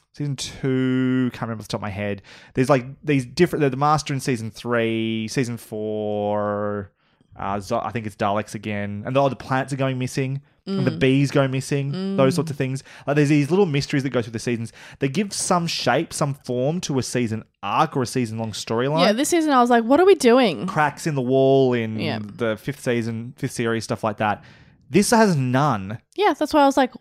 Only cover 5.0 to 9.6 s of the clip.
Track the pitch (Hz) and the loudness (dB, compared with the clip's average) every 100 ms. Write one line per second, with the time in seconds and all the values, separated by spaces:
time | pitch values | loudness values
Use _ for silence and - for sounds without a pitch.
5 | 113 110 110 143 120 117 - 107 107 107 | -2 -4 -4 -2 -2 -4 -10 -8 -4 -4
6 | 104 104 104 104 104 104 104 104 98 _ | -4 -2 -2 0 -2 -2 -4 -6 -8 _
7 | _ _ _ - 98 101 95 117 - 117 | _ _ _ -10 -6 -6 -4 -4 -4 -6
8 | 107 - 107 104 104 110 101 104 101 101 | -8 -2 0 0 -4 -8 -8 -6 -6 -8
9 | 107 131 139 117 - 131 | -4 0 0 0 -4 -4